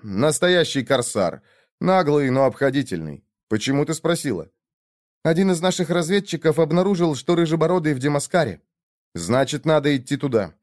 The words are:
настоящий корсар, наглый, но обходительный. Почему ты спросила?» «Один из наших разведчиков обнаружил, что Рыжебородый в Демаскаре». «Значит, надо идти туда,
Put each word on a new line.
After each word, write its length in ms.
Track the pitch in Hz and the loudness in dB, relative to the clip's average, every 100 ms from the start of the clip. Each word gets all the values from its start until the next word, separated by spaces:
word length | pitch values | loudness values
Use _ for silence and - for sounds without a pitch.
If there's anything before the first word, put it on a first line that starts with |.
настоящий 840 | 107 98 151 147 180 180 156 139 | -8 0 0 2 2 2 2 -2
корсар, 580 | 117 135 120 110 87 - _ _ _ _ | 0 0 0 -2 -2 -4 _ _ _ _
наглый, 500 | 180 190 147 147 135 | 0 2 2 2 2
но 140 | 127 | 2
обходительный. 800 | 135 - 139 135 127 87 78 71 _ _ _ | 2 2 0 0 -2 -6 -8 -12 _ _ _
Почему 360 | 107 123 139 | -4 0 0
ты 80 | 151 | -2
спросила?» 580 | 160 165 170 143 90 78 _ _ _ _ _ _ _ | -2 -2 -2 -2 -6 -8 _ _ _ _ _ _ _
«Один 260 | 160 160 196 | -2 2 2
из 100 | 170 | 2
наших 300 | 180 170 165 | 0 -2 -2
разведчиков 680 | 170 160 202 196 160 160 147 | -2 0 -2 -2 -2 0 2
обнаружил, 560 | 160 170 190 190 170 | 2 2 2 2 0
что 200 | 139 - | 0 0
Рыжебородый 580 | 170 165 170 165 180 151 | 0 2 2 2 0 0
в 60 | 135 | 0
Демаскаре». 640 | 143 143 - 180 135 80 _ _ _ _ _ | 0 -2 0 0 0 -4 _ _ _ _ _
«Значит, 520 | 85 85 127 127 147 156 | -8 0 0 0 -2 0
надо 280 | 156 147 | 2 2
идти 220 | 139 127 143 | 0 -2 -4
туда, 380 | 143 117 90 - | 0 0 -2 -6